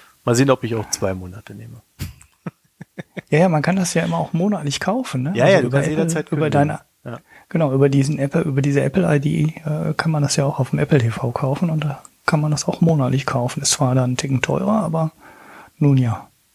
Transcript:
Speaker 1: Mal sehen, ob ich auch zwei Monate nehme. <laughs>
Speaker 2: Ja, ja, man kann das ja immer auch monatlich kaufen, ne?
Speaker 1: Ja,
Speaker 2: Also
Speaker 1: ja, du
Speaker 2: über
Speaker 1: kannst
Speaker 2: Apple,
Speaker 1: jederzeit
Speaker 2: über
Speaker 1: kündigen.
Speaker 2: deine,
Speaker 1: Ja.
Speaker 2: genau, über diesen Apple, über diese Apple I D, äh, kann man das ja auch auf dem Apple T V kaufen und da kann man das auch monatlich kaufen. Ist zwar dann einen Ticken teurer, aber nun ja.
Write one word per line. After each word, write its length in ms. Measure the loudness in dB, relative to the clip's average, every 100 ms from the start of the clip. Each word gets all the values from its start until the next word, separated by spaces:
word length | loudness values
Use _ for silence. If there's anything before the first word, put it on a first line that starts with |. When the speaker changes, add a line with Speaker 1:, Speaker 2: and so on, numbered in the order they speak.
| -20 _
Speaker 1:
Mal 100 | -2
sehen, 160 | 2 2
ob 140 | 2
ich 100 | 0
auch 160 | -6 -6
zwei 240 | -4 -4
Monate 400 | -4 -10 -16 -18
nehme. 260 | -18 -18 -20 _ -14
<laughs> 100 | -14 -14 _ _ -16 -16 _ -20 -20 -18 -16 -14 0
Speaker 2:
Ja, 120 | 2
ja, 80 | 4
man 140 | 2
kann 120 | 0
das 180 | 0 0
ja 100 | -2
immer 140 | -2 -2
auch 140 | -2
monatlich 460 | -2 0 -2 -4 -4
kaufen, 460 | -2 -2 -2 -4
ne? 80 | -2
Speaker 1:
Ja, 120 | 2 4
Speaker 2:
Also 80 | 4
Speaker 1:
ja, 40 |
du 40 | 4
Speaker 2:
über 120 | 0
Speaker 1:
kannst 100 | 0
Speaker 2:
Apple, 80 | 0
Speaker 1:
jederzeit 240 | 0 -2 -2
Speaker 2:
über 180 | -2 0
Speaker 1:
kündigen. 200 | 2 0
Speaker 2:
deine, 120 | -2 _ _ -16 -16
Speaker 1:
Ja. 40 | _ -20 -6
Speaker 2:
genau, 240 | -2 2
über 160 | 4 4
diesen 320 | 4 2 0
Apple, 220 | -2 -2
über 200 | 0 0
diese 200 | 2 2
Apple 340 | 0 0 2 2
I 20 |
D, 240 | 0 0 -2 -2
äh, 300 | -6 -4 -4
kann 180 | -2 -2
man 100 | 0
das 140 | 0 0
ja 80 |
auch 160 | -2 -2
auf 100 | -2
dem 80 | -2
Apple 200 | 2 2
T 100 | 2
V 220 | -2 -4
kaufen 380 | -4 -4 -2 -2
und 120 | -2
da 200 | -2 -6 -12 _
kann 160 | -2 0
man 120 | 2
das 160 | -2 -2
auch 120 | 0
monatlich 460 | 2 2 2 0 -2
kaufen. 360 | -2 -2 -4
Ist 100 | -4
zwar 240 | 0 2 2
dann 80 |
einen 120 | 0 -2
Ticken 260 | -2 -2
teurer, 400 | 0 -2 0 0
aber 280 | 0 -2 -2 -6 -20 -20 -20 -20 -16 0
nun 180 | 4 4
ja. 320 | 2 -2 -8 _ _